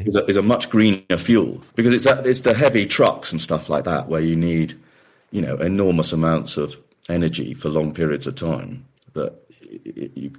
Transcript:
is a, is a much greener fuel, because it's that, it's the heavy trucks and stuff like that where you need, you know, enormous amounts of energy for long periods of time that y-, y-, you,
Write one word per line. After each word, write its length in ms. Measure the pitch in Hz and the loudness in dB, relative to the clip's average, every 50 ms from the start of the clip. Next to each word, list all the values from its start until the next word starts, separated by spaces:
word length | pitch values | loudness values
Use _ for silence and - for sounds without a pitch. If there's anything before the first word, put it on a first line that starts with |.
| 95 | -2
is 100 | 107 98 | 0 0
a, 80 | 101 - | 2 2
is 120 | - 98 | 2 2
a 40 | 101 | 2
much 280 | 101 107 120 - - - | 4 2 2 2 0 0
greener 480 | - 110 110 107 98 95 - - 90 | 2 4 4 4 4 2 -2 -2 -2
fuel, 440 | 82 - - 117 107 85 60 50 - - - _ | -2 2 4 4 4 4 0 -4 -10 -14 -6 _
because 180 | - 117 120 120 | 0 2 2 2
it's 120 | 117 - | 4 4
that, 200 | 135 - - 123 | 4 4 4 2
it's 140 | 127 127 - | 0 0 2
the 120 | - 123 110 | 2 2 2
heavy 320 | 113 147 135 123 110 98 | 4 4 4 4 2 0
trucks 480 | 101 - - 131 98 - - - - - | 0 2 2 4 2 2 0 -4 -6 -6
and 80 | 80 | -4
stuff 260 | - - 82 78 - | -4 -4 -4 -4 -2
like 160 | - 78 71 - | -2 -4 -2 -2
that 240 | 87 82 71 69 | -2 -2 -2 -2
where 140 | 71 80 80 | -2 -2 0
you 160 | 80 82 82 | 0 0 2
need, 360 | 82 82 85 82 82 80 80 - - _ _ _ _ _ _ _ _ _ _ | 2 2 2 2 2 0 0 -4 -10 _ _ _ _ _ _ _ _ _ _
you 100 | - 101 | -6 -4
know, 160 | 80 65 69 | -4 -4 -4
enormous 560 | 69 82 87 95 98 101 92 85 82 82 - 85 | -2 -2 0 0 2 2 4 2 2 0 0 0
amounts 420 | 80 80 80 82 78 69 - - | 0 2 2 2 0 -2 -4 -4
of 240 | 78 73 73 - - _ _ _ _ - - | -4 -4 -6 -8 -14 _ _ _ _ -8 -4
energy 440 | 85 87 87 82 82 - 67 64 - | -2 0 0 0 -2 -4 -6 -8 -8
for 140 | - - | -6 -6
long 260 | 78 76 78 78 76 76 | -2 -2 -2 -2 -2 -2
periods 320 | 85 82 78 73 71 - | -2 -2 -2 -2 -4 -6
of 100 | 69 65 | -8 -8
time 500 | - 85 82 73 58 50 50 - - - _ _ _ _ _ _ | -6 -4 -4 -4 -4 -6 -10 -14 -16 -18 _ _ _ _ _ _
that 180 | - - - - - _ _ _ _ - - | -6 -6 -6 -8 -14 _ _ _ _ -20 -20
y-, 100 | - - - 55 - | -20 -16 -16 -16 -12
y-, 120 | - - - - | -12 -12 -12 -10
you, 160 | - - 69 - | -12 -12 -12 -14